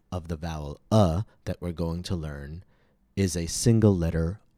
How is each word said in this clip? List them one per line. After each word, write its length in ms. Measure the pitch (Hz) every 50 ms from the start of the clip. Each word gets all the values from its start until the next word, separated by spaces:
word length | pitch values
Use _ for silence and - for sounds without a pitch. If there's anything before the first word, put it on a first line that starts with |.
| - _
of 180 | - 90 80 80
the 80 | 87
vowel 440 | 76 78 85 80 78 76 71 71 - _ _
a 360 | 107 110 104 87 80 85 107 - _ _ _
that 140 | - 90 -
we're 120 | - 87 85
going 300 | 78 87 82 82 87 87
to 120 | - 98
learn 480 | 85 78 76 73 71 69 69 78 87 - _ _ _ _ _ _ _ _ _ _
is 220 | - 98 92 80
a 80 | 87 85
single 500 | 85 - - - 123 113 113 110 107 98
letter 460 | 90 82 82 82 82 82 82 98 - _ _ _